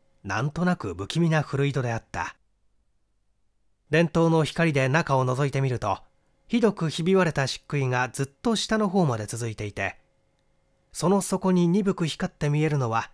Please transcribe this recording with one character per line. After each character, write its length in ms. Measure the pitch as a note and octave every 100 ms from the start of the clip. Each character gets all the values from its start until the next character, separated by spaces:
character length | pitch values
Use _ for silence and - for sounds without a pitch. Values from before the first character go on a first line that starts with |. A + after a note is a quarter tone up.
| _ _
な 180 | G2 G2
ん 120 | C#3+
と 120 | D#3+
な 120 | F3+ F3
く 180 | -
不 140 | D#2+ G2
気 100 | D#3+
味 120 | E3+
な 120 | D#3
古 240 | C#3+ C3 C#3+
井 60 |
戸 100 | C3
で 100 | B2
あ 40 | A2+
っ 80 | -
た。 260 | F2+ E2+ - _ _ _ _ _ _ _ _ _ _ _ _ _ _ _
電 180 | D3+ E3+
灯 220 | E3 E3
の 140 | D#3+
光 280 | D3 - E3
で 160 | C#3 C3
中 280 | D#3 D#3+ C3+
を 80 |
覗 220 | B2+ B2+ C#3+
い 40 |
て 100 | C3+
み 80 | C3+
る 120 | A#2+
と、 180 | G#2 F#2+ - _ _ _ -
ひ 140 | A#3
ど 120 | G#3+
く 180 | G#3 D#3+
ひ 120 | -
び 140 | E3+ F#3+
割 140 | E3+
れ 20 |
た 160 | D3 C3+
漆 160 | - -
喰 200 | C#3+ C3
が 200 | B2 B2+
ず 160 | -
っ 20 | C3+
と 280 | _ A#3+
下 240 | A3 - A3
の 100 | G3+
方 160 | G3
ま 140 | D#3 A2+
で 80 | G#2
続 220 | A2+ A#2
い 80 | G#2+
て 100 | G#2+
い 60 |
て、 240 | G#2 G2 - _ _ _ _ _ _ _ _ _
そ 200 | - D#3+
の 100 | G3
底 320 | - F#3 F#3
に 160 | F3+ F3
鈍 260 | G3 G3
く 120 | F3+ E3
光 240 | - F#3
っ 40 |
て 140 | - D3
見 140 | D3
え 60 | D#3
る 100 | D3
の 100 | A#2+
は 220 | A2+ -